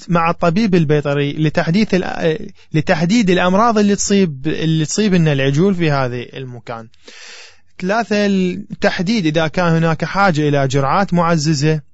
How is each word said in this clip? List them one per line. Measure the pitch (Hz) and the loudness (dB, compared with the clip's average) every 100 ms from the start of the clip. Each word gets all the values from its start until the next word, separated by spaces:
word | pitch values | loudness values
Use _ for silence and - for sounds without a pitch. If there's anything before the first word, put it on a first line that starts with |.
| - | -2
مع | 170 165 | 0 0
الطبيب | 170 175 170 226 175 | 0 0 0 2 2
البيطري | 147 151 143 143 143 | 2 0 0 -2 -2
لتحديث | 151 156 175 160 185 226 | -2 -2 0 0 0 0
ال-، | 185 - - 165 156 - - - | 0 -2 -4 -4 -4 -8 -18 -6
لتحديد | 156 147 165 170 240 185 | -2 0 0 2 2 2
الأمراض | 180 180 190 233 220 | 2 2 2 2 2
اللي | 202 202 | 2 0
تصيب، | - 202 185 131 143 | 0 2 0 -2 -6
اللي | - 160 160 151 | -4 -2 0 -2
تصيب | - 214 | 0 2
لنا | 180 156 | 2 2
العجول | 139 135 143 196 180 | 2 0 2 0 0
في | 160 | 0
هذه | 139 131 123 - | 0 -2 -6 -10
المكان. | 139 131 120 - 117 113 - - - - - - - - - | -14 -16 -16 -14 -14 -16 -20 -20 -20 -20 -20 -20 -20 -20 -8
ثلاثة، | 185 220 220 208 208 | -4 -2 0 0 2
التحديد | 196 185 185 - - 202 - 180 226 156 | 0 0 -4 -10 -2 -2 0 -2 0 0
إذا | 156 160 | 0 -2
كان | 185 175 165 | 0 0 2
هناك | 165 156 160 | 2 -2 -4
حاجة | 185 202 151 151 | 0 2 2 2
إلى | 143 135 | 2 0
جرعات | 139 135 175 202 | 0 0 0 0
معززة | 175 170 170 147 147 156 156 - | 0 2 0 0 0 0 0 -4